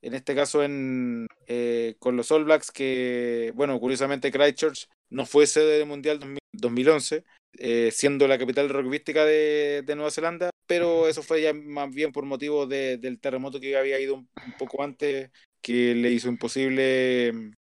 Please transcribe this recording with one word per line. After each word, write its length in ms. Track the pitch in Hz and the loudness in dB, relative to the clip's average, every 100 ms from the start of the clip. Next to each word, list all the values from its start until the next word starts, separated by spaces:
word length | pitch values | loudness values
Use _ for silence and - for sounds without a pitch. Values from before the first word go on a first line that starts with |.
en 120 | 127 | -8
este 220 | 127 - 139 | -10 -2 0
caso 260 | 143 151 | 2 2
en, 640 | 143 143 131 127 123 117 113 - _ | 0 -2 -4 -2 -2 -4 -8 -14 _
eh, 480 | 120 120 117 117 110 | -4 0 0 -2 -2
con 180 | 127 123 | -2 -2
los 140 | 117 | 2
All 140 | 156 | 2
Blacks, 260 | 151 156 - | 4 2 2
que, 800 | - 135 127 127 123 120 117 113 117 | -6 -4 -2 -2 -2 -2 -2 -4 -2
bueno, 240 | 143 127 | -2 0
curiosamente 500 | 120 131 135 139 139 | -2 0 -2 0 -2
Christchurch 580 | 131 147 - 156 139 - _ _ | 4 2 4 -2 -4 -16 _ _
no 160 | - - | -8 2
fue 220 | 147 147 | 6 6
sede 300 | - 156 151 | 6 4 2
del 80 | 147 | 0
Mundial 340 | 143 147 151 | -4 -4 -4
dos 80 | 139 | -6
mil, 100 | 139 _ | -14 _
dos 180 | 101 120 | -4 -2
mil 180 | 120 131 | 2 4
once, 360 | 156 - 151 _ _ _ - | 4 2 -6 _ _ _ -10
eh, 320 | 117 117 117 | -2 2 2
siendo 360 | - 139 139 139 | 2 0 4 4
la 100 | 135 | 4
capital 300 | 123 131 143 | 2 0 0
rugbyística 560 | 139 127 147 - 151 | -2 -2 -4 -2 2
de, 580 | 151 156 151 151 147 143 | 4 4 2 2 0 -4
de 120 | 139 147 | -4 -4
Nueva 160 | 151 | -4
Zelanda, 380 | 143 165 170 175 - _ | -4 -4 -4 -6 -6 _
pero 400 | 175 170 165 160 | 0 2 4 2
eso 140 | 156 | 0
fue 180 | 147 160 | -2 2
ya 100 | 156 | 2
más 380 | 151 147 147 143 | 0 -6 -8 -8
bien 200 | 135 156 | -4 -4
por 120 | 135 | -4
motivo 420 | 139 135 147 147 139 | -6 -6 -2 -2 -2
de, 320 | 139 135 127 | -2 -2 -4
del 200 | 127 120 | -6 -6
terremoto 400 | 139 131 135 135 | -6 -6 -6 -10
que 180 | 135 135 | -2 0
había 220 | 135 135 | 0 -2
ido 160 | 135 | -2
un, 140 | 135 127 - - | -6 -8 -18 -18
un 60 | - | -10
poco 260 | 131 139 | -10 -6
antes, 460 | 143 131 147 135 131 _ _ _ | -8 -4 -4 -4 -6 _ _ _
que 340 | - 120 120 120 | -2 2 4 4
le 140 | 120 | 2
hizo 160 | 120 123 | 2 0
imposible 1040 | 120 120 135 135 131 131 131 127 127 120 117 107 107 | -4 -4 -2 0 2 2 2 2 2 0 -2 -12 -18